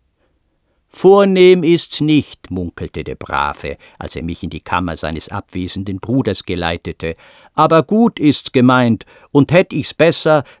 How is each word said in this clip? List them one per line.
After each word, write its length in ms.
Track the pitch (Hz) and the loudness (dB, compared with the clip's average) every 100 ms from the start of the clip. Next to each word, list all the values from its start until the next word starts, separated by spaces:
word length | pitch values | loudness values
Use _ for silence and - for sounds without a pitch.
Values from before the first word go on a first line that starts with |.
| _ _ _ _ _ _ _ _ _ | _ _ _ _ _ _ _ _ _
„Vornehm 680 | - 185 196 196 185 180 180 | 0 4 6 4 6 6 6
ist's 360 | 170 170 - - | 4 0 -2 -4
nicht“, 520 | 151 151 - - - | 0 2 0 -10 -10
munkelte 500 | 92 87 - 85 - | -8 -8 -10 -12 -10
der 140 | 69 65 | -10 -12
Brave, 640 | - 82 71 73 73 69 - _ | -6 -4 -4 -6 -10 -12 -16 _
als 160 | 80 | -12
er 80 | - | -10
mich 220 | 82 85 | -8 -8
in 60 | 87 | -10
die 100 | 80 | -12
Kammer 360 | - 90 87 80 | -6 -4 -4 -6
seines 320 | 78 80 - | -8 -8 -10
abwesenden 680 | 101 - 90 87 - 98 95 | -12 -10 -10 -8 -8 -8 -10
Bruders 460 | - 131 113 95 | -4 -2 -2 -4
geleitete. 720 | - 87 85 87 - 85 82 82 - _ _ | -6 -6 -4 -6 -8 -10 -10 -10 -16 _ _
„Aber 300 | - 156 160 | 0 2 2
gut 380 | - 208 233 - | 2 2 2 2
ist's 320 | 147 131 - | 0 0 -2
gemeint, 520 | 131 123 127 120 110 - _ _ | 2 4 4 2 0 -6 _ _
und 180 | 147 135 | 0 4
hätt 220 | 165 185 | 2 2
ich's 200 | 151 120 | -4 -8
besser, 520 | - 160 - 160 156 - _ | 0 2 2 2 0 0 _